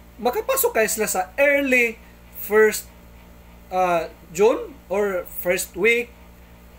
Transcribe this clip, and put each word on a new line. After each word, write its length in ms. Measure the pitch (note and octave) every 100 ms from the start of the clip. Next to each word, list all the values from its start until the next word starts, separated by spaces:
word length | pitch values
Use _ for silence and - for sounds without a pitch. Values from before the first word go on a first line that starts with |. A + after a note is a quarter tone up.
| - -
Makapasok 560 | A3+ G#4 A4 C5+ A#4
kaya 160 | A#3+ G#3
sila 160 | G#3+ G3+
sa 240 | F#3+ F#3 -
early 560 | C#4+ C#4 C#4 B3+ A#3 A3 - - - -
first, 520 | - G#3+ G#3+ G#3 - - - - - - - - -
ah, 400 | F#3 F3+ E3+ E3 - -
June 400 | D#3+ G#3+ D4 - - -
or 360 | G3 G#3 F#3 -
first 480 | - F3+ F#3 - F3+
week, 320 | G#3+ A#3 A#3+ - - - - - -